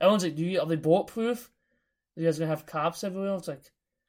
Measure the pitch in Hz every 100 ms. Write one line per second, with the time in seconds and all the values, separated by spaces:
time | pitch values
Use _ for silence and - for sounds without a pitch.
0 | 185 208 175 147 170 185 156 160 151 185
1 | - 226 226 233 - _ _ _ _ _
2 | _ - 165 156 156 156 - 156 160 -
3 | 202 185 196 196 165 135 _ _ _ _